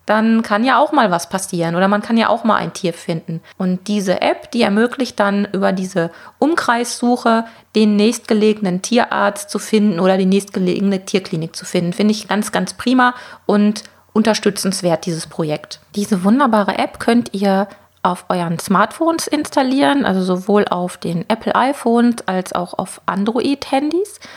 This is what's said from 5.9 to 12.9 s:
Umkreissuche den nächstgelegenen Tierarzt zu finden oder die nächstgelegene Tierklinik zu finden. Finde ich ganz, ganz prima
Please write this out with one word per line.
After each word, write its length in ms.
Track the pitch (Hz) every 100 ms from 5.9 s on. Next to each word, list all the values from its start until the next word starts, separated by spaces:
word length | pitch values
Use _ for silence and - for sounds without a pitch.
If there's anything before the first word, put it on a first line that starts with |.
| 190 165 - - -
Umkreissuche 1040 | 277 339 - 233 240 - 240 247 233 226 233 - _ 214
den 180 | 214
nächstgelegenen 880 | 208 208 202 - 220 214 214 196 180
Tierarzt 680 | - 233 - - 202 202 -
zu 100 | 202
finden 400 | - 214 208 170
oder 180 | 185 190
die 80 | 190
nächstgelegene 800 | 196 196 190 180 180 196 190
Tierklinik 500 | 190 196 - 165 165
zu 100 | -
finden. 280 | - 180 175
Finde 180 | 175 214
ich 160 | 214 -
ganz, 240 | 202 214
ganz 240 | - 185
prima 400 | - 240